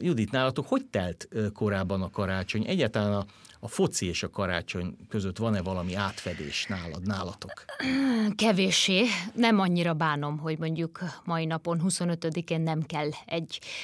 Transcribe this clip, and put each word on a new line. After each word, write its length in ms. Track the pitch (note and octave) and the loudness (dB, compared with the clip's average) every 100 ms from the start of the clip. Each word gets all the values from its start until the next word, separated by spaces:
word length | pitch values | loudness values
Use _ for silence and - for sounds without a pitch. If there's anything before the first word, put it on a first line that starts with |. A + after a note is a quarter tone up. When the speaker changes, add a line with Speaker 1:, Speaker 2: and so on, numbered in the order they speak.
Speaker 1:
Judit, 300 | F3+ B2 G#2 | 2 2 2
nálatok 360 | C3 C3 C3 - | 2 2 0 0
hogy 180 | C4+ C4+ | 0 0
telt, 420 | G2+ F2 E2 - | 0 0 -4 -6
ö, 200 | A2+ G#2 | -2 -2
korábban 500 | - G#2+ G2 F#2 G2 | 0 0 0 0 -2
a 80 | F#2 | -2
karácsony? 540 | - F#2+ F#2+ F2+ G#2+ A2 | -2 -2 -2 -2 -2 0
Egyáltalán 460 | F#3 A2+ A2 G#2 | 0 0 2 0
a, 120 | G2+ G2+ - - - | 0 -2 -10 -20 -14
a 80 | A#2+ | -4
foci 380 | - F#3 - F#2 | 0 2 2 -2
és 160 | E2 | -2
a 80 | E2+ | -4
karácsony 680 | - F#2 F2 - F#2 F2 - - | -2 -2 -2 -2 -4 -4 -6 -6
között 280 | A2 F#2+ F#2 | -4 -2 -2
van-e 260 | A2+ G2+ | 0 0
valami 320 | F2 F#2 F2+ | 0 -2 -2
átfedés 720 | F#2 G2 - F#2+ E2 C#2+ - - | 0 -2 -2 -8 -6 -6 -4 -4
nálad, 380 | F#2+ E2+ D#2 F#2 | -6 -6 -6 -4
nálatok? 580 | G2 F#2 - - - - - C4 C4 C4+ A3+ G#3+ | -4 -4 -10 -14 -14 -12 -6 0 2 4 4 2
Speaker 2:
Kevéssé. 720 | G#3 A3 F#3+ F#3+ F3 - F#3+ A#3+ F3+ F#3 | 2 4 4 4 4 4 4 4 0 -2
Nem 240 | - A#3 G#3 | 2 6 6
annyira 360 | F#3 F3 E3+ | 6 4 2
bánom, 440 | D#3+ D#3+ D3 D3 D3+ | 2 2 2 0 -2
hogy 200 | D#3 D#3 | -2 -2
mondjuk 420 | D#3+ D#3+ E3 - F3 - | -2 -2 -2 -4 -8 -8
mai 200 | - E3 | -4 -2
napon, 360 | D#3+ D#3+ E3+ E3+ | 0 -2 0 2
huszonötödikén 800 | F#3 - F3 E3 E3 E3 E3 E3 | 2 2 0 0 -2 -2 -2 0
nem 220 | D#3+ D#3 | 0 0
kell 280 | D3+ D#3 D3+ D3+ - | -2 -2 -2 -4 -6
egy 340 | E3+ D#3+ - - - | -6 -6 -10 -12 -12